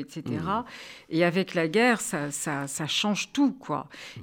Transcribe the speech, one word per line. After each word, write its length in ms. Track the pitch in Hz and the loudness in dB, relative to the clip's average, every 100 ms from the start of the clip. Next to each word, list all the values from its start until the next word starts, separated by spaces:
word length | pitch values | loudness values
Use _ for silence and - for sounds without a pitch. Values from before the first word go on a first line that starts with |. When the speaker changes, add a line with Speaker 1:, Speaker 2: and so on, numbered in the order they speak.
Speaker 1:
et 40 | 139 | -6
cetera. 540 | 165 147 147 165 214 | -8 -4 -4 0 -2
Speaker 2:
Mmh. 20 | 247 - - - - | -4 -12 -16 -18 -2
Speaker 1:
Et 120 | 165 | 2
avec 300 | 175 175 180 | 4 4 0
la 160 | 180 165 | 0 2
guerre, 320 | 196 247 214 | 4 4 4
ça, 300 | - 160 147 | 0 -2 -4
ça, 360 | - - 143 139 | -4 -2 -2 -4
ça 180 | - 151 | -4 -2
change 460 | - 208 202 - | 0 2 0 0
tout, 220 | - 277 | 2 2
quoi. 340 | - - 143 143 | 2 -4 -4 -4
Speaker 2:
Mmh. 320 | - - - | -14 -16 -14